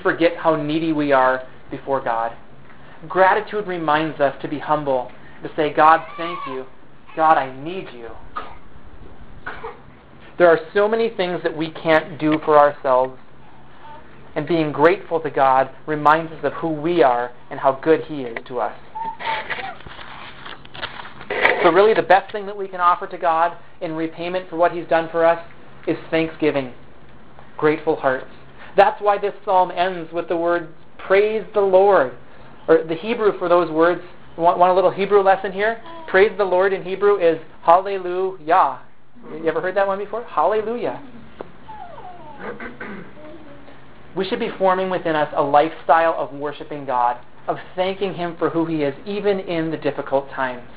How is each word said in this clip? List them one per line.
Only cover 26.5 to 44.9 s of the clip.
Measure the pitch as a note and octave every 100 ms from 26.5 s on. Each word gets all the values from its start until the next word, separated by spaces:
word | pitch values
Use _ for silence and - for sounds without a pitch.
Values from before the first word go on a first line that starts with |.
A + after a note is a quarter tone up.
| C#3 C3 B2 - - - - - - - -
grateful | D3+ D#3 - D3+
hearts. | C#3 C3 - - - - - -
That's | G3 G#3+
why | G#3 G3+
this | G3+ F#3+
psalm | - F#3 F3+
ends | F3+ F3+ F3+ E3
with | E3+ E3+
the | F3
word, | E3+ F3 E3 - - -
"Praise | - F#3+ G#3+ A3 F#3
the | G#3
Lord." | G3 F#3 G3 F#3+ C3 A#2+ - - - - -
Or | D#3+
the | D#3+
Hebrew | E3 G#3 A#3 G#3+ -
for | F3+
those | F3 E3
words, | D#3 E3 F3 - - - -
want, | E3 F#3
want | F3+
a |
little | F#3 F3+
Hebrew | D#3 G3 G3+
lesson | F#3+ F#3+ G3+
here? | F#3 G#3+ A3+ - - -
Praise | F#3 G#3+ F#3+
the |
Lord | G3 F3+ G3
in | F#3+
Hebrew | E3+ F#3+ G3+ G3+
is | E3+ D#3 - -
hallelujah. | - F3 F#3+ G3 F3+ F3+ F#3+ F#3 D3+ F3+ D3+ B2+ - - - - -
You | D3+ D#3+
ever | D#3+
heard | F3
that | F#3+ G3
one | G3
before? | G3+ A3
Hallelujah. | A#3+ - D#3+ G#3+ G#3 A#3+ F3 B2 - - - - - - - G#5+ F5+ D#5+ F#5 F5+ D#4+ C#4+ - - A#3+ B3 G#3 F#3+ F3 D4+ D4+ E4 D#4 - - - - - -
We | D#3+ F#3+
should | A#3
be | A3+ -
forming | F#3+ F#3 F#3+